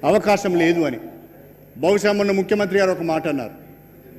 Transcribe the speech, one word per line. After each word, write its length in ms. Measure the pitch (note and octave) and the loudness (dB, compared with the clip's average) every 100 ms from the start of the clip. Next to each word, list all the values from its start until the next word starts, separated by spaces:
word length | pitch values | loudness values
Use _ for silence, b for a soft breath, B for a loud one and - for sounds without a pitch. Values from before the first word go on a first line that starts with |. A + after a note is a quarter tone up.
అవకాశం 520 | C#3+ G3+ G#3 G3+ G3+ F3 | 2 2 2 0 2 2
లేదు 240 | E3 E3+ | 2 2
అని. 180 | D3+ B2 - - - - - - - - | 0 -4 -12 -18 -20 -20 -20 -20 -20 -4
బహుశా 360 | D#3 G3+ G3+ | 0 2 2
మొన్న 180 | G#3 G3+ | 0 0
ముఖ్యమంత్రి 480 | G3 F#3+ G#3 G3+ F#3+ | 0 0 0 0 2
గారు 120 | F#3 | 2
ఒక 120 | E3+ | 0
మాట 260 | E3 D#3+ D#3 | -2 -2 -2
అన్నారు, 240 | C#3+ A2 - - - - - - | -4 -6 -14 -20 -20 -20 -20 -20